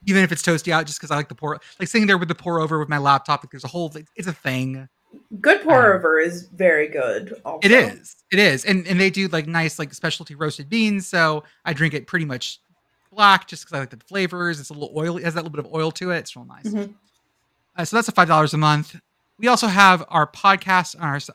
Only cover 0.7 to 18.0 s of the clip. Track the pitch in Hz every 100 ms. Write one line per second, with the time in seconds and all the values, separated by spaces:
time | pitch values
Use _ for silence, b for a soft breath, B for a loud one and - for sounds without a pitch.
0.7 | 160 151 - 151 147 147 - 151 143 b
1.7 | - 180 226 208 185 170 170 175 165 156
2.7 | 156 147 147 139 139 - 143 - 135 127
3.7 | 175 160 151 156 - 175 156 139 131 131
4.7 | 131 131 _ _ - _ 196 285 403 311
5.7 | 262 220 185 165 160 170 175 - - 185
6.7 | 151 151 147 123 101 185 - - 160 202
7.7 | 247 101 98 - - _ 190 196 135 208
8.7 | 185 170 185 190 190 190 160 156 165 160
9.7 | - 143 - 165 - 160 143 151 - 143
10.7 | 226 220 196 180 180 160 151 b b 175
11.7 | 147 160 143 - 175 151 123 - - _
12.7 | _ _ _ _ 196 202 185 - 160 -
13.7 | 151 127 113 _ 196 180 175 175 151 139
14.7 | 147 147 151 165 175 170 160 160 147 -
15.7 | 160 160 - 180 170 - 123 123 - 214
16.7 | 208 202 - _ _ _ _ _ _ _
17.7 | - 165 226